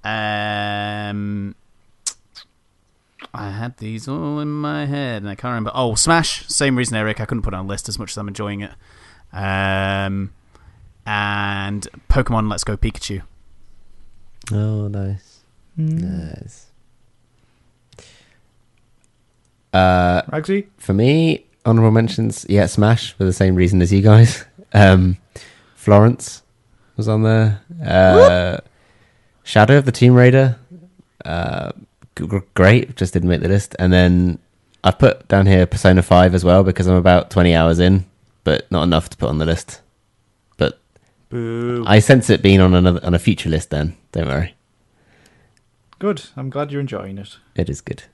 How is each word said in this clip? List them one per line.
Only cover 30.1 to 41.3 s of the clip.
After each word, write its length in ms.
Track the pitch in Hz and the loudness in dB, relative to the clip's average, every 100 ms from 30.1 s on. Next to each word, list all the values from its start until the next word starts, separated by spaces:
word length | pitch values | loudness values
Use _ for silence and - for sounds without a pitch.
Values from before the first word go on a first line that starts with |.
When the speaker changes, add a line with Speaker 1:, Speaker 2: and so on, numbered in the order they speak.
Speaker 2:
Raider. 440 | 123 123 131 135 117 _ 175 170 _ _ _ | 6 6 4 2 -2 _ -20 _ _ _ _
Uh, 460 | - 82 - - - - - _ _ - | -8 -6 -6 -8 -10 -14 -20 _ _ -12
g-, 100 | 85 | -6
gr-, 120 | 98 - | -6 -6
great, 420 | - 92 123 - - | 2 4 4 0 -6
just 160 | 90 | -4
didn't 160 | 87 87 | -2 -2
make 120 | 87 | -2
the 60 | 87 | 0
list. 300 | 98 - - | -2 -2 -2
And 140 | 92 | 2
then 480 | 90 90 90 90 85 _ _ _ _ | 4 4 2 0 -4 _ _ _ _
I've 160 | 95 - | -2 2
put 300 | 127 - _ | 2 2 _
down 180 | 98 98 | 2 4
here 180 | 92 | 4
Persona 380 | 90 - 95 92 | 2 2 4 4
five 320 | 87 90 92 | 4 4 4
as 100 | 90 | 2
well, 200 | 87 92 | 4 4
because 240 | 95 87 92 | 2 0 0
I'm 80 | 90 | 2
about 340 | 90 90 - | 4 2 2
twenty 240 | - 87 | 0 2
hours 240 | 82 82 82 | 4 2 2
in, 260 | 90 95 92 _ _ _ | 2 2 -2 _ _ _
but 260 | - 71 - | -4 -4 -2
not 100 | 82 | -2
enough 260 | 85 80 - | 0 0 -4
to 60 | - | -8
put 120 | 58 | -6
on 100 | 76 | -2
the 60 | 80 | -2
list. 340 | 85 - - _ _ _ _ _ _ _ _ | -4 -8 -20 _ _ _ _ _ _ _ _
But 240 | - - _ _ _ _ | -6 -6 _ _ _ _
Speaker 3:
Boo. 560 | _ | _